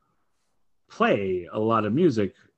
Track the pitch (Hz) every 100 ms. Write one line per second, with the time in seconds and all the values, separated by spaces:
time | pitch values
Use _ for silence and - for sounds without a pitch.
0 | _ _ _ _ _ _ _ _ _ -
1 | 226 123 98 90 82 107 110 113 104 131
2 | 180 110 98 - _